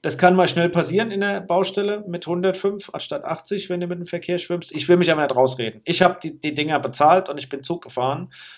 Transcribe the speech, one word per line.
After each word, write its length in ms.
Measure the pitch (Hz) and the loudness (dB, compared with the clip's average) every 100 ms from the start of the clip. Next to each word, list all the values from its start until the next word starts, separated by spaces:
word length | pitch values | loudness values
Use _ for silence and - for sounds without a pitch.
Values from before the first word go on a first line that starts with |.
das 160 | 156 135 | -4 4
kann 180 | 180 185 | 4 6
mal 120 | 180 | 4
schnell 200 | 175 170 | 2 2
passieren 420 | 175 156 185 226 | 2 0 0 0
in 100 | 196 | -2
der 180 | 202 202 | -2 -2
Baustelle 600 | 180 190 190 - 202 208 208 | 0 0 0 -2 -4 -4 -8
mit 200 | 175 160 | -10 -4
hundertfünf 640 | 175 190 185 196 202 - | -2 -2 0 -4 -4 -10
anstatt 300 | - - 147 | -12 -8 -8
achtzig, 460 | - 160 - 202 - | -6 -8 -6 -8 -4
wenn 100 | 180 | -6
du 80 | 175 | -4
mit 100 | 175 | -8
dem 80 | 170 | -8
Verkehr 320 | 175 - 175 | -8 -4 -6
schwimmst. 340 | - 175 - | -4 -8 -6
Ich 140 | 151 123 | -8 4
will 80 | 175 | 4
mich 140 | 165 | 6
aber 100 | 156 | 2
nicht 120 | 143 123 | 2 4
rausreden. 460 | 131 127 113 - - | 4 2 -6 -6 -4
Ich 160 | 170 | 4
hab 180 | 180 165 | 4 4
die, 180 | 160 - | -10 -8
die 140 | 151 | -6
Dinger 260 | 147 151 151 | -2 0 0
bezahlt 500 | 151 - 147 185 185 | -2 4 6 6 2
und 80 | 143 | -10
ich 80 | 131 | -8
bin 140 | 139 | -10
Zug 200 | 135 - | -8 -10
gefahren. 480 | - - 127 147 185 - - | -8 -4 -2 -2 -8 -16 -20